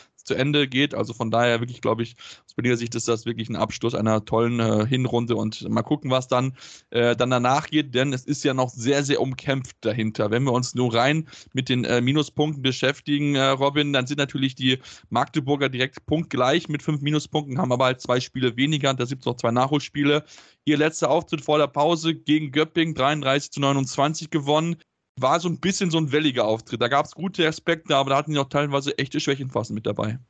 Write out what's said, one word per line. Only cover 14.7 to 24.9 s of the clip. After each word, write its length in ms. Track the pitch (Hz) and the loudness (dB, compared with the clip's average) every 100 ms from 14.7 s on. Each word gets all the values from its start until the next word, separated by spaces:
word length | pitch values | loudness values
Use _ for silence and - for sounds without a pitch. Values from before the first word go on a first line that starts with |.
| 131 - - - | 0 -2 -20 -4
Magdeburger 580 | 120 143 156 131 143 135 | -2 0 -2 -2 0 0
direkt 360 | 127 131 - - | -2 -4 -6 -4
punktgleich 640 | 151 - 131 123 165 - | -4 -2 0 2 2 0
mit 140 | 147 | -6
fünf 200 | - 151 | -2 -2
Minuspunkten, 560 | 139 151 - 156 143 127 | 0 -2 -2 -4 -2 -2
haben 120 | 127 | 0
aber 140 | 123 | 2
halt 160 | 131 131 | 2 0
zwei 180 | - 127 | 0 -2
Spiele 380 | - 131 127 117 | -2 -2 0 2
weniger, 380 | 143 151 139 | 0 2 0
da 100 | 131 | 0
gibt's 220 | 123 131 131 | -2 -4 -6
noch 100 | 123 | -2
zwei 160 | 120 | 0
Nachholspiele. 720 | 117 135 147 - 147 143 147 151 - - _ | 2 2 0 -2 -2 0 0 -2 -16 -20 _
Ihr 120 | - 147 | 0 2
letzter 340 | 156 - 151 | 2 0 0
Auftritt 320 | 160 - 156 | 0 0 -6
vor 160 | 143 151 | 0 2
der 100 | 143 | 2
Pause 480 | 143 156 165 160 156 | 2 2 2 0 -2
gegen 340 | - 156 151 | 0 0 2
Göppingen, 460 | 135 160 175 165 156 | -2 0 0 0 2
dreiunddreißig 560 | 135 151 135 143 - | 0 2 0 0 -2
zu 80 | - | -2
neunundzwanzig 720 | 139 139 135 - 147 156 160 | 0 2 0 0 0 -2 -4
gewonnen. 460 | 165 139 151 165 170 _ | -4 2 0 0 -4 _